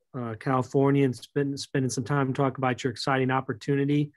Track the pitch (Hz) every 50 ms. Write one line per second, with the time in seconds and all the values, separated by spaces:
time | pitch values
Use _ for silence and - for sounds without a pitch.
0 | _ _ _ 131 123 117 113 110 - - 135 131 127 131 - 143 135 139 139 139
1 | 139 135 123 120 - - _ - 143 143 139 139 - - _ 143 131 127 117 -
2 | 127 110 143 143 139 131 131 131 139 135 131 - 131 127 127 123 - 135 117 -
3 | - - 139 131 131 127 131 131 135 - 135 107 - - 143 139 139 139 147 147
4 | 151 147 -